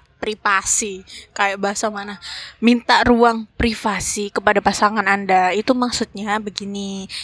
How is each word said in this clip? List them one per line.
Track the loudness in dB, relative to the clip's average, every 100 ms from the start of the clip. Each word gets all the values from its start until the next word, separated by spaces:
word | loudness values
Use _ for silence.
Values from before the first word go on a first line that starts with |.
| _ _
privasi. | -8 -4 0 0 0 -2 -4 -8 -14 -20 -10
Kayak | -2 0 0
bahasa | -4 -2 -4
mana? | -4 -10 -14 -14 -14 -16 0
Minta | 4 4 4 4
ruang | 6 6 6 4 -4
privasi | -2 -2 -2 -4 -4 -4 -4 -6
kepada | -2 2 2
pasangan | 2 2 2 2 0
Anda. | 0 2 2 2
Itu | 0 0
maksudnya | 0 -2 -4 -6 -8 -4 -4
begini, | -4 -8 -8 -6 -8 -8 -10 -12